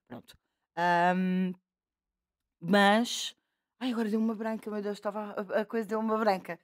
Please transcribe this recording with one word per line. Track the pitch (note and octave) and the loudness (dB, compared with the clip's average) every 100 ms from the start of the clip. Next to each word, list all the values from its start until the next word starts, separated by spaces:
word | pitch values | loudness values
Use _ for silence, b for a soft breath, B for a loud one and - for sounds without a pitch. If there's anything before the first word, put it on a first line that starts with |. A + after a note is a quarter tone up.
| - | -20
pronto. | A#2+ - - _ _ _ - | -18 -18 -20 _ _ _ -2
Ahm, | F3 F3 F3 F#3 F#3 F#3 F#3 F3+ _ _ _ _ _ _ _ _ _ _ | 2 4 4 2 2 0 -2 -4 _ _ _ _ _ _ _ _ _ _
mas, | E3+ G3+ G3+ A3 A#3+ - - - _ _ _ - | 2 6 6 6 2 -4 -8 -12 _ _ _ -8
ai, | B3+ | -4
agora | A3+ G#3+ | -2 -2
deu | A3 | 0
uma | A3+ | 0
branca, | G#3+ A3 A3 A3 | -2 -6 -8 -8
meu | G#3+ | -6
Deus, | G3+ G3+ | -6 -6
estava... | G#3 G#3 G#3 G3+ | -6 -6 -8 -8
a, | G3 A3 | -4 -2
a | |
coisa | G#3+ A#3 G3+ | -2 -4 -4
deu | A3 | -2
uma | A3 A3 | 0 0
branca. | G#3+ F#3+ - E3 | 2 0 -2 -14